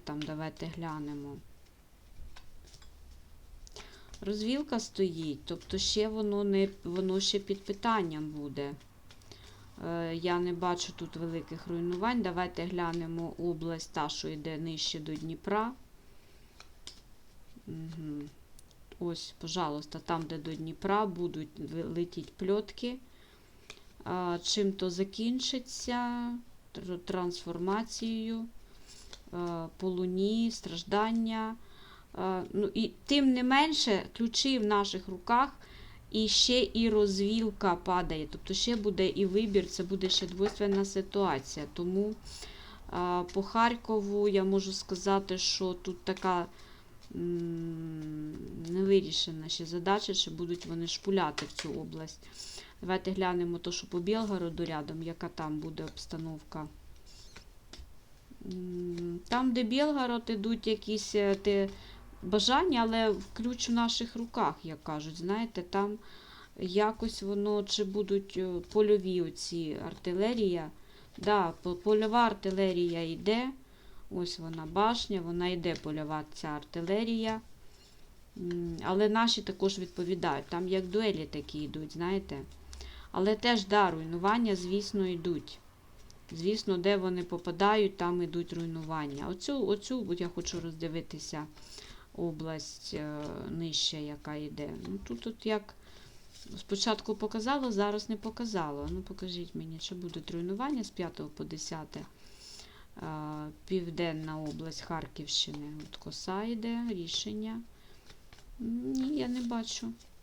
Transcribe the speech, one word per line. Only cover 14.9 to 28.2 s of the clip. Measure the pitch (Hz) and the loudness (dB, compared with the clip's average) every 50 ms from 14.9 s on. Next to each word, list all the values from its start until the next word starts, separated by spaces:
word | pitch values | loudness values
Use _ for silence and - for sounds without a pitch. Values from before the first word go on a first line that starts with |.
| - 160 | -2 -4
до | 151 156 156 | -4 -6 -6
Дніпра. | 151 160 160 160 - - 202 202 214 220 240 262 - - - - - - - - - - - - - - - - - - - - - - - - - - - - - - - - - - - - - - | -4 -4 -6 -6 -6 -2 0 2 2 2 0 -2 -8 -14 -20 -20 -20 -20 -20 -20 -20 -20 -20 -20 -20 -20 -20 -20 -20 -20 -20 -20 -20 -18 -18 -18 -18 -20 -20 -20 -20 -20 -20 -20 -20 -20 -20 -20 -16 -14
Мгм. | - 156 160 160 160 160 165 160 151 147 147 143 151 - - - - - - - - - - - - - - | -10 -10 -8 -8 -10 -10 -8 -8 -8 -6 -8 -8 -10 -14 -18 -20 -20 -20 -20 -20 -20 -20 -20 -20 -16 -10 -6
Ось, | 180 175 165 165 - - - - | -4 -4 -4 -4 -8 -10 -12 -10
пожалуйста, | - 160 160 190 170 151 147 151 151 - - 156 | -8 -4 -2 0 0 0 -2 -4 -6 -8 -10 -8
там, | - - 170 165 160 | -4 -2 -2 -2 -2
де | 151 165 156 | -2 -6 -6
до | 147 160 160 | -6 -6 -6
Дніпра, | 147 160 160 160 - - 190 196 208 220 | -6 -6 -6 -6 -4 0 2 4 4 4
будуть | 196 175 170 175 170 - 156 156 - - - | 2 0 -2 -2 -2 -2 -4 -8 -8 -8 -10
ви-, | 151 147 160 165 165 | -8 -6 -4 -4 -4
летіть | - 165 170 170 175 - 170 151 - - | -2 0 -2 -2 -2 -2 -6 -8 -8 -8
пльотки. | - 190 185 202 208 208 - - - 240 240 254 262 - - - - - - - - - - - - - - - - - - - - - | -2 0 2 2 2 2 -2 -6 -6 -6 -6 -6 -6 -10 -16 -20 -20 -20 -20 -20 -20 -20 -20 -20 -20 -20 -20 -20 -20 -20 -20 -20 -12 -8
А, | - - 180 180 175 170 175 175 | -4 -2 -2 0 0 0 0 0
чим | - - 214 202 196 196 | 0 2 4 4 4 2
то | - 190 185 | 2 0 0
закінчиться, | 175 180 196 196 - - 220 233 247 262 254 - 277 254 247 - - - - - 240 240 240 240 240 240 240 240 240 240 240 - - - - - - | 0 0 -2 -2 -2 -2 0 2 2 2 0 0 -2 -2 -4 -6 -8 -8 -4 -2 0 0 0 0 -2 -2 -2 -4 -4 -6 -8 -12 -18 -20 -20 -16 -12
тр-, | - - 180 180 175 | -10 -6 -4 -4 -4
трансформацією, | - - 190 185 180 175 175 - - 170 165 165 175 190 196 220 233 233 - - 233 226 226 226 | -2 -2 0 0 0 0 -2 -4 -6 -6 -4 -2 0 2 2 2 0 -2 -4 -4 -2 -2 -2 -2